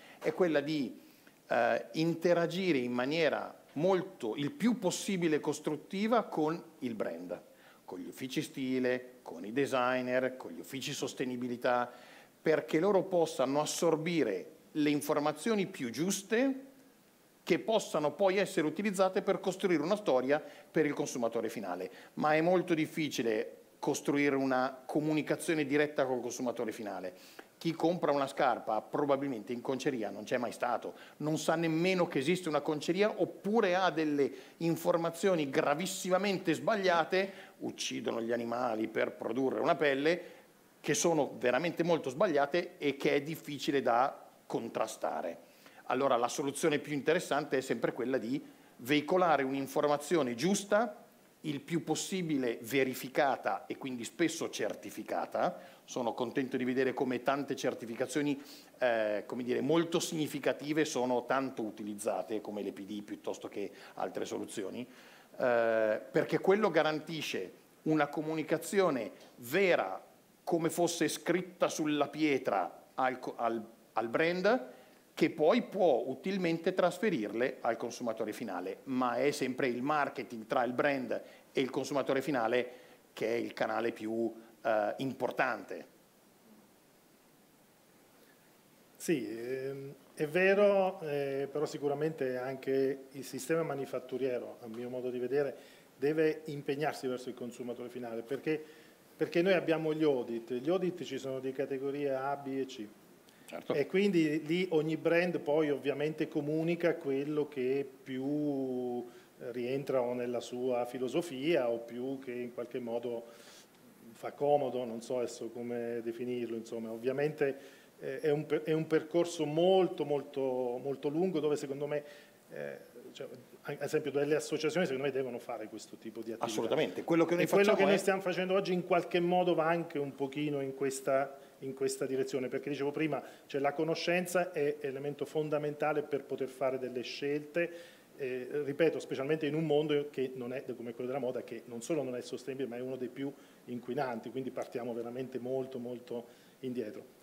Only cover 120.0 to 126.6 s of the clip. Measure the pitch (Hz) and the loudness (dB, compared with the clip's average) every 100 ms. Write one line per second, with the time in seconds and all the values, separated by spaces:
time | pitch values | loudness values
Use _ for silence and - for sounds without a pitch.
120 | 147 143 135 135 135 127 123 123 139 135 | -2 -2 -2 -2 -2 0 -2 -4 -4 -4
121 | 147 151 185 160 151 147 139 139 147 147 | -2 0 0 2 0 0 -2 -6 -2 -4
122 | - - - - - - 71 - - 120 | -6 -16 -20 -20 -16 -10 -10 -10 -16 -18
123 | - - 131 127 - - - 143 139 151 | -18 -14 -14 -14 -18 -16 -12 -8 -2 0
124 | 135 135 143 151 - 147 156 156 180 131 | 0 0 2 2 0 -2 0 0 0 0
125 | 139 131 131 120 - 117 107 107 - 107 | -2 -2 -4 -6 -8 -8 -8 -12 -14 -14
126 | 113 113 110 110 120 110 | -12 -10 -10 -4 -4 -2